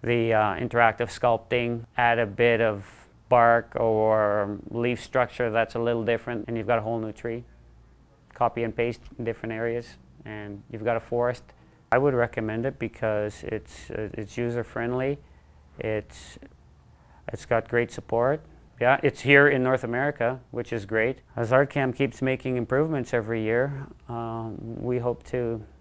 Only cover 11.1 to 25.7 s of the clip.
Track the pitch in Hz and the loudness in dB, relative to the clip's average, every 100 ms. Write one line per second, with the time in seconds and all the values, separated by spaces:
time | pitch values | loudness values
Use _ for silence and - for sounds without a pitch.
11.1 | 120 120 123 - - - _ _ 123 143 | -2 0 -2 -12 -20 -20 _ _ 4 4
12.1 | 127 117 - 110 110 127 127 113 - 110 | 2 0 0 -4 -2 -4 -4 -8 -4 -2
13.1 | 107 104 - - 110 - - - - 107 | 0 -2 -6 -8 -8 -8 -18 -12 -8 -8
14.1 | - 101 - 120 120 113 - 117 123 131 | -8 -10 -4 -2 -2 -6 -4 -4 -2 -2
15.1 | 143 - - - - - - 110 107 104 | -4 -10 -20 -20 -20 -20 -8 -4 -4 -6
16.1 | - - - - - - - - - - | -18 -18 -20 -20 -20 -20 -20 -20 -20 -20
17.1 | - - - - 117 - 120 120 - - | -16 -12 -12 0 -2 0 -2 -2 -6 -4
18.1 | 113 123 156 - - - - 120 139 143 | 0 0 -2 -6 -20 -20 -2 2 4 2
19.1 | - 131 143 143 139 127 131 120 120 143 | 0 6 8 8 4 2 0 0 -2 -2
20.1 | 143 117 127 - 123 117 117 101 110 113 | 0 -2 -2 -8 -8 -6 -6 -2 0 0
21.1 | 135 - - 117 127 143 - 131 123 135 | -2 -10 -6 4 4 4 2 -2 0 -2
22.1 | - 131 131 131 127 113 131 160 160 117 | 0 -2 0 -2 -2 0 0 0 -2 -2
23.1 | 120 107 113 110 117 139 139 139 - - | -2 -2 -2 0 0 0 -4 -12 -16 -12
24.1 | 117 117 113 113 107 113 117 120 123 120 | -8 -6 -8 -8 -10 -10 -8 -4 -2 -2
25.1 | 120 - 127 117 113 107 | -4 -4 -4 -2 -4 -8